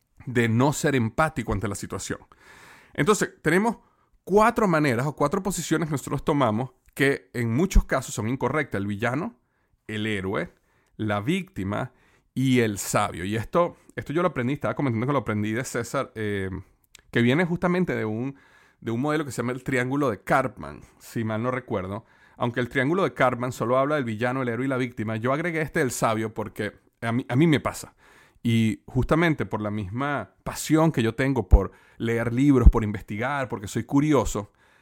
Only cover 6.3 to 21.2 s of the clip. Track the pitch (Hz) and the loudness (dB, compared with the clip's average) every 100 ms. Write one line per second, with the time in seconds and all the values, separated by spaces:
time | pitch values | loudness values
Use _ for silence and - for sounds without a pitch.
6.3 | 147 123 107 127 _ _ - 139 139 _ | 2 2 0 -4 _ _ 0 0 0 _
7.3 | 120 117 120 190 - - 135 - - 107 | -4 0 0 4 4 4 0 -4 -4 -4
8.3 | 131 120 151 143 101 101 101 117 135 220 | -2 -2 -2 -2 -4 -4 -2 -2 -2 -6
9.3 | - _ _ _ _ - 107 107 104 95 | -12 _ _ _ _ -10 -6 -4 -4 -2
10.3 | 123 170 _ _ _ _ - 107 104 107 | -4 -6 _ _ _ _ -6 -4 -2 -2
11.3 | 190 175 - 95 107 127 _ _ _ _ | -4 -4 -8 -4 -4 -6 _ _ _ _
12.3 | - 131 127 113 101 - 120 101 85 92 | -2 2 4 2 0 -2 0 -2 -4 -4
13.3 | 110 104 175 175 - - - - 151 180 | -4 -2 0 0 -4 -16 -12 -4 -2 -2
14.3 | 139 123 143 107 123 143 113 127 143 113 | -2 -2 -2 -4 -2 -2 0 0 -2 0
15.3 | 104 107 110 - 127 117 143 113 113 104 | -2 -2 -4 -4 -6 -4 -6 -6 -6 -4
16.3 | 101 95 92 - _ _ - _ 120 120 | -4 -4 -8 -12 _ _ -20 _ 2 4
17.3 | 143 175 175 180 180 170 117 110 107 135 | 4 0 0 0 0 0 -2 -4 -4 -8
18.3 | 135 _ _ _ _ 113 117 147 151 143 | -10 _ _ _ _ -4 -2 0 -2 -2
19.3 | - 117 127 - 131 127 143 139 185 - | -4 -4 -4 -2 0 0 0 0 -2 0
20.3 | 147 131 120 73 71 - _ - 117 | 2 2 -4 -14 -14 -20 _ -10 -6